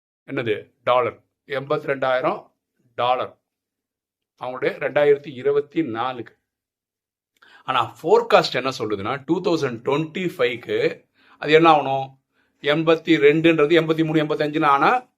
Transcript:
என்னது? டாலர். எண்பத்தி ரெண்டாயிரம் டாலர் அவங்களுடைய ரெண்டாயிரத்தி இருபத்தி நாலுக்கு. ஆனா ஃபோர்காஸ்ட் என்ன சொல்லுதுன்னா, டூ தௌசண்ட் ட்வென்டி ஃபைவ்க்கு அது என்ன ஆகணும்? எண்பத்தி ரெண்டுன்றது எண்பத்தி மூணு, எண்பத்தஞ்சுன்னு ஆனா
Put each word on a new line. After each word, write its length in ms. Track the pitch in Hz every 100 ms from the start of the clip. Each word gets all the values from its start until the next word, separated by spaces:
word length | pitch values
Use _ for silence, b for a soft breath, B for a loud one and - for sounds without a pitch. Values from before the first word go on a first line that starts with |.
| _ _ -
என்னது? 300 | 139 117 104 - _
டாலர். 360 | 127 123 117 - _ _ -
எண்பத்தி 440 | 135 139 151 147
ரெண்டாயிரம் 460 | 135 135 127 151 214 - _ _ _ _ -
டாலர் 360 | 123 127 104 - _ _ _ _ _ _ _ _ _ _
அவங்களுடைய 300 | 127 127 151 -
ரெண்டாயிரத்தி 460 | 139 139 147 139 156
இருபத்தி 460 | 120 131 143 143 160 139 110
நாலுக்கு. 380 | 127 127 113 _ _ _ _ _ _ _ _ _ _ _ b b -
ஆனா 140 | 131 117 -
ஃபோர்காஸ்ட் 640 | 156 226 233 196 160 131
என்ன 120 | 131 131
சொல்லுதுன்னா, 360 | 110 101 104 135 131
டூ 100 | 180
தௌசண்ட் 360 | 180 165 135 113 127
ட்வென்டி 380 | 147 156 190 180
ஃபைவ்க்கு 500 | 170 123 117 - 107 156 - _ b b b
அது 100 | 147 156
என்ன 100 | 165
ஆகணும்? 360 | 151 135 135 135 _ _ _ _ _
எண்பத்தி 500 | 143 151 160 160 - 156 143
ரெண்டுன்றது 520 | 160 165 160 147 165
எண்பத்தி 260 | 156 160 156
மூணு, 120 | 160
எண்பத்தஞ்சுன்னு 460 | 151 151 151 151 151
ஆனா 180 | 139 175 247 -